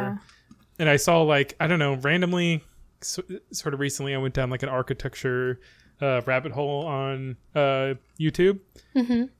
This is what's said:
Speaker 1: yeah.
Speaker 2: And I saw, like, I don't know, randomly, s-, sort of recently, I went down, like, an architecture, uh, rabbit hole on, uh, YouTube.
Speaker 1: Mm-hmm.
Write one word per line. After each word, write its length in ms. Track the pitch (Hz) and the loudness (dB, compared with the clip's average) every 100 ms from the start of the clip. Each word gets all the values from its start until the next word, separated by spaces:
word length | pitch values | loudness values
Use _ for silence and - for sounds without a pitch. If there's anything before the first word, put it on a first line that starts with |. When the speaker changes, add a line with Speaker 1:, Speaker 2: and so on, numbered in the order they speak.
Speaker 1:
yeah. 140 | 202 202 - _ _ - _ - | -4 -8 -12 _ _ -20 _ -2
Speaker 2:
And 120 | 156 | 2
I 80 | 143 | 4
saw, 240 | - 170 | 4 4
like, 340 | 156 143 139 - | 6 4 2 -2
I 60 | 160 | 0
don't 120 | 175 | 2
know, 140 | 143 135 | 2 0
randomly, 640 | 139 175 180 180 170 160 - - - _ | 0 2 2 2 2 0 -4 -20 -20 _
s-, 180 | - - - 180 - | -8 -8 -10 -14 -12
sort 200 | - 156 | -8 -6
of 60 | 139 | -2
recently, 340 | 139 - 139 | -2 -2 -4
I 40 | 135 | -2
went 160 | 135 | -2
down, 160 | 139 127 | -2 -2
like, 120 | 127 | -2
an 80 | 135 | -2
architecture, 920 | 127 127 139 131 - 131 127 127 123 - _ _ _ | -2 -2 -4 -6 -4 -2 0 -2 -4 -10 _ _ _
uh, 200 | 139 127 120 | 0 0 2
rabbit 260 | 131 151 | 0 0
hole 340 | 117 143 143 160 | -4 -4 -4 -4
on, 520 | 139 135 135 131 123 _ 151 | -4 -4 -4 -8 -10 _ 0
uh, 380 | 139 135 135 127 _ - | 2 2 0 -4 _ -4
YouTube. 400 | 156 151 180 196 - - _ | -2 4 2 2 -6 -20 _
Speaker 1:
Mm-hmm. 300 | 269 240 240 262 - | -2 2 0 0 -8